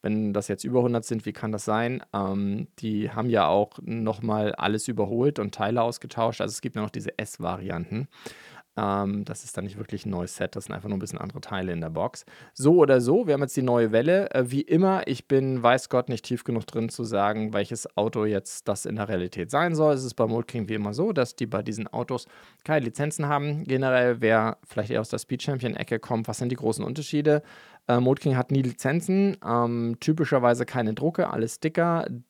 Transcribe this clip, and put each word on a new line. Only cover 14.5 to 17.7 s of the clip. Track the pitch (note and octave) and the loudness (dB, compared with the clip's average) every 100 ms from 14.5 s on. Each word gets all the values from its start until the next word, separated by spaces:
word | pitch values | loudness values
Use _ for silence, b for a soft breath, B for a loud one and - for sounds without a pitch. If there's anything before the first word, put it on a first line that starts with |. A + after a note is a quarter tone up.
wie | C3+ | -2
immer, | - D#3+ F#3+ F#3+ - | 2 4 4 2 -2
ich | B2+ - | -6 2
bin, | C3+ C3+ C3 | 2 2 2
weiß | A#2+ B2+ - | 4 4 2
Gott, | B2+ B2 | -2 0
nicht | A#2 - | -6 -4
tief | B2 | -4
genug | - A#2 G#2+ | -2 -4 -2
drin | A2+ A2+ | -4 -4
zu | - | -4
sagen, | A2+ G2+ G2+ G#2+ G#2+ | -4 0 0 0 -2
welches | G#2+ G2+ | -2 -2